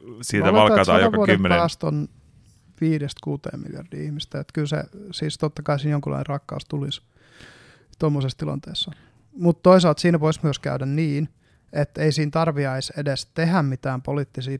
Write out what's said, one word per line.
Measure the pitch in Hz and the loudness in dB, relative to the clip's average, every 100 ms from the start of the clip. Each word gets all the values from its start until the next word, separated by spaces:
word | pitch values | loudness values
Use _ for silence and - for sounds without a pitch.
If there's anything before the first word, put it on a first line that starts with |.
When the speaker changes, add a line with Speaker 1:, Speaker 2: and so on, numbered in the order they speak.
| 113 113 | -20 -14
Speaker 1:
siitä | 120 104 | -4 0
Speaker 2:
Mä | 165 | 4
oletan, | |
että | 107 | 6
Speaker 1:
valkataan | 107 208 92 | 8 6 6
Speaker 2:
sadan | 87 | 6
Speaker 1:
joka | 95 220 | 4 4
Speaker 2:
vuoden | 208 202 | 4 4
Speaker 1:
kymmenen. | 190 175 | 4 2
Speaker 2:
päästä | 170 - 160 | 2 -2 -4
on | 147 151 _ _ _ _ _ _ - | -4 -6 _ _ _ _ _ _ -4
viidestä | 160 156 143 - | -2 0 -4 -8
kuuteen | 156 143 - - | -8 -8 -8 -12
miljardia | - - - 143 | -12 -14 -14 -10
ihmistä. | 151 147 - 143 | -8 -8 -10 -10
Et | - | -8
kyllä | - 147 | -6 -4
se, | 151 147 196 - | -4 -8 -14 -14
siis | - 151 - | -8 -8 -4
totta | 151 - | -6 -4
kai | 151 143 | -4 -2
siinä | 151 | -2
jonkunlainen | 147 147 139 143 | -2 -4 -6 -6
rakkaus | 143 - - | -8 -10 -12
tulisi | - 147 139 - _ _ _ - - - - _ _ - | -8 -8 -6 -10 _ _ _ -20 -20 -20 -20 _ _ -2
tommosessa | 156 143 135 - | 0 0 -2 -4
tilanteessa. | 151 139 - - - - _ _ _ | -6 -6 -8 -8 -8 -10 _ _ _
Mut | 247 170 170 | 0 0 4
toisaalta | 180 185 175 147 | 8 8 6 2
siinä | 175 170 | 2 2
voisi | 156 160 | 0 0
myös | 156 139 | -2 -4
käydä | 147 135 135 | -6 -4 -2
niin, | 147 160 143 151 _ _ _ - | -2 -2 -2 -4 _ _ _ -8
et | 151 143 - | -4 -4 0
ei | 156 | 0
siinä | 147 147 | 0 0
tarviaisi | 160 165 143 139 131 - - | 0 0 0 -2 -4 -6 -6
edes | 143 131 - | -4 -4 -6
tehdä | - 165 185 | -2 0 2
mitään | 143 131 135 127 | 0 -2 -4 -6
poliittisia | 135 143 139 - 131 | -4 -4 -4 -8 -8